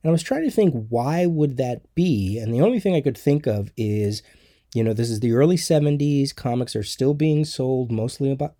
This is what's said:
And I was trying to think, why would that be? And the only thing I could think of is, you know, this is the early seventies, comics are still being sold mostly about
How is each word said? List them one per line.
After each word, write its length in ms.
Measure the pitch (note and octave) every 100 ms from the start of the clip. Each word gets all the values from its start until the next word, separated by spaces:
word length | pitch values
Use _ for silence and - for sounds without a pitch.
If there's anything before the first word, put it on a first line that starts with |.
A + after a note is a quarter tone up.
And 80 | D#3+
I 20 |
was 100 | E3
trying 220 | - C4+
to 60 | D#4+
think, 240 | - G3 B2 A2
why 340 | A#2 B2+ E3+
would 320 | F3 D#3+ D3+ B2+
that 360 | B2+ A#2+ _
be? 440 | - F3+ A2+ F#2+ A2
And 140 | A2+
the 80 | A#2
only 180 | G3 B3
thing 160 | G3
I 60 | E3+
could 160 | C3 G#2+
think 300 | - D3 C3+
of 260 | G#2 G#2
is, 480 | - A2 G#2+ G#2 G#2 _ _ _ _ _
you 100 | A#2
know, 80 | A2+
this 160 | G#2+ A#2
is 120 | G#2+
the 120 | A#2+
early 240 | A#2 D3+ F3+
seventies, 760 | - D#3 D3 D3 D3 C#3+ C#3
comics 420 | - B2+ A#2+ A#2+ G#2+
are 60 |
still 320 | G2+ - C3+
being 320 | D3 D#3 D3+ D3+
sold 440 | - C3 C3 B2
mostly 400 | A2 A2+ - C3+
about 240 | C3+ D3